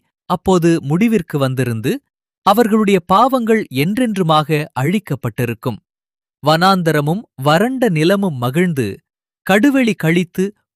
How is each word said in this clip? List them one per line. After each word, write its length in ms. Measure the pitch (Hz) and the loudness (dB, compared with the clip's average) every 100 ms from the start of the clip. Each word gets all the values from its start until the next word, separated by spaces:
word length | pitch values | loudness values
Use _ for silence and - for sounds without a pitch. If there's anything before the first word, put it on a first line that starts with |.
| _ _ | _ _
அப்போது 580 | - 180 - 185 170 165 | -8 -4 0 2 2 0
முடிவிற்கு 560 | 139 165 233 220 - 147 | 0 0 2 0 -2 -4
வந்திருந்து, 540 | 131 131 123 113 120 254 _ _ _ _ 180 | -2 -2 -4 -4 -4 -6 _ _ _ _ 0
அவர்களுடைய 540 | 202 220 220 202 190 | 2 2 2 2 0
பாவங்கள் 640 | - 190 247 262 226 214 - | 2 2 2 0 0 -2 -2
என்றென்றுமாக 720 | 131 156 214 247 196 165 156 151 151 156 | -2 -2 0 -2 0 0 2 0 -4 -4
அழிக்கப்பட்டிருக்கும். 1040 | - 139 208 - 143 123 - 120 117 131 104 _ _ _ _ _ _ 139 | -4 -2 -2 -4 -6 -6 -4 -6 -4 -8 -8 _ _ _ _ _ _ 0
வனாந்தரமும் 760 | 160 185 190 165 151 147 185 - - | 2 2 2 0 0 -2 -4 -8 -4
வறண்ட 460 | 139 156 240 262 240 | 0 2 0 0 0
நிலமும் 480 | 156 160 196 196 135 | 2 0 0 -2 -4
மகிழ்ந்து, 500 | 120 143 180 143 107 95 _ _ _ _ - | -4 0 -2 -2 -4 -6 _ _ _ _ -2
கடுவெளி 480 | 202 285 269 233 | 2 2 2 0
களித்து, 500 | 196 160 175 180 - 196 - _ | 0 0 0 -2 -4 -6 -6 _